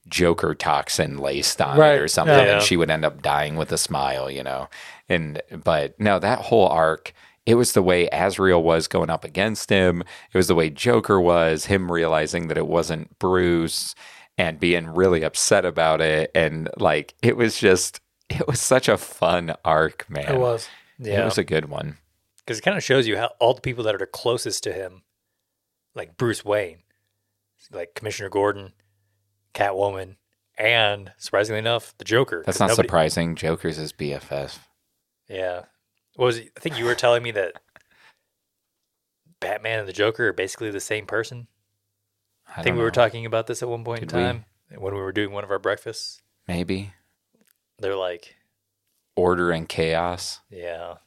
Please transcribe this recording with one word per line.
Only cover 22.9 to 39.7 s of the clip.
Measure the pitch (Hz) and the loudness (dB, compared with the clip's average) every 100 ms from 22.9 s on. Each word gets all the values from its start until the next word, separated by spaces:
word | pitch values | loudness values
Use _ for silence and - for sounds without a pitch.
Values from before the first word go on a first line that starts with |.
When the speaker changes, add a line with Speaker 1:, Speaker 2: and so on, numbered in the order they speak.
| 135 113 | 2 2
Speaker 3:
you | 101 | -2
how | 120 - | -4 2
all | 117 | 2
the | - | 2
people | 135 120 | -4 -4
that | 110 | -4
are | 101 | -2
the | 95 | -6
closest | - 123 117 117 95 | -4 -2 -2 -4 -6
to | 104 | -6
him, | 92 92 90 _ _ _ _ _ _ _ _ _ - | -8 -10 -14 _ _ _ _ _ _ _ _ _ -16
like | 82 85 | -16 _
Bruce | 120 104 104 | -4 -2 -2
Wayne, | 104 92 82 _ _ _ _ _ _ _ _ _ | -2 -2 -12 _ _ _ _ _ _ _ _ _
like | 95 87 - | -14 -14 -12
Commissioner | 107 101 98 | -10 -10 -6
Gordon, | 98 101 101 98 _ _ _ _ _ _ _ _ - | 0 0 -2 -12 _ _ _ _ _ _ _ _ -4
Catwoman, | 101 98 101 95 92 95 _ _ _ - | -2 0 -4 -4 -14 -20 _ _ _ -2
and, | 110 117 104 104 95 _ | 0 2 2 -2 -10 _
surprisingly | - 98 107 107 | -2 0 0 -2
enough, | 113 117 - _ | -2 -4 -6 _
the | - | 0
Joker. | 113 135 87 - | 2 2 -2 -4
Speaker 1:
That's | 87 | 0
Speaker 3:
'Cause | |
Speaker 1:
not | 98 | 2
Speaker 3:
nobody | 98 90 | 2 4
Speaker 1:
surprising. | 85 80 85 85 80 | 2 2 0 -4 -2
Joker's | 80 80 85 78 | -4 -2 -4 -6
his | 76 | -10
B | - 73 | -8 -8
F | 69 - | -8 -8
F. | 69 67 - _ _ _ _ _ _ _ | -10 -10 -14 _ _ _ _ _ _ _
Speaker 3:
Yeah. | 95 92 90 - _ _ _ _ - | -8 -8 -8 -14 _ _ _ _ 0
What | 123 | 0
was | 117 | 0
it? | 110 - | -8 -10
I | |
think | 165 127 | -10 -4
you | 117 | -2
were | 120 | 2
telling | 123 120 | 2 2
me | 117 | 0
that | 107 90 - _ _ _ _ _ _ _ _ _ _ _ _ _ _ _ _ _ _ | -4 -4 -6 _ _ _ _ _ _ _ _ _ _ _ _ _ _ _ _ _ _
Batman | 87 107 110 | -8 -6 -6